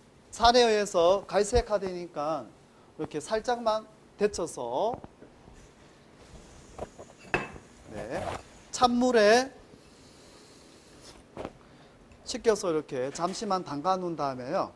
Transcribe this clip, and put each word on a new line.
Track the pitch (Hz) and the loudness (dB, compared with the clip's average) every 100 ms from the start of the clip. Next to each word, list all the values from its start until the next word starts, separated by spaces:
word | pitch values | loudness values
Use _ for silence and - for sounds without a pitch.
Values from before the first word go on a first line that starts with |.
| - - - | -20 -20 -20
산에 | - 233 247 | 4 6 6
의해서 | 233 214 202 180 170 196 - | 6 4 2 4 4 4 2
갈색화되니까 | 180 208 240 233 208 190 180 170 160 147 151 107 - - _ - - | 0 2 2 2 -2 -4 -8 -10 -6 -4 -4 -8 -18 -20 _ -20 -12
이렇게 | 156 156 | -8 -8
살짝만 | - 220 214 240 226 220 220 - - - | -4 -4 -2 -2 -2 -2 -6 -18 -20 -2
데쳐서, | 202 208 165 - 120 131 208 226 - - - - - - - - - - - - - - - - - - - - - - - - - - - - - | -2 0 -6 -6 -4 -2 -2 -4 -12 -20 -20 -20 -20 -20 -20 -20 -20 -20 -20 -20 -20 -20 -20 -20 -20 -16 -16 -16 -20 -20 -6 -6 -6 -14 -20 -20 -16
네, | 104 107 170 190 - - - - | -12 -10 -8 -8 -10 -14 -20 -14
찬물에 | - 247 240 254 240 208 233 262 - - - - - - - - - - - - - - - - - - - - - - - - - - - | 0 2 4 4 6 6 6 4 -8 -20 -20 -20 -20 -20 -20 -20 -20 -20 -20 -20 -20 -20 -20 -20 -20 -20 -14 -14 -16 -20 -20 -20 -20 -20 -20
식혀서 | - 240 226 202 185 | -12 -2 2 2 0
이렇게 | 156 147 135 131 | -2 -2 -4 -4
잠시만 | 143 175 185 214 190 | -4 -4 -4 -2 -2
담가 | 147 143 170 190 | -2 -4 -2 0
놓은 | 180 | -2
다음에요. | 160 143 127 123 180 123 | -4 -4 -4 -4 -4 -4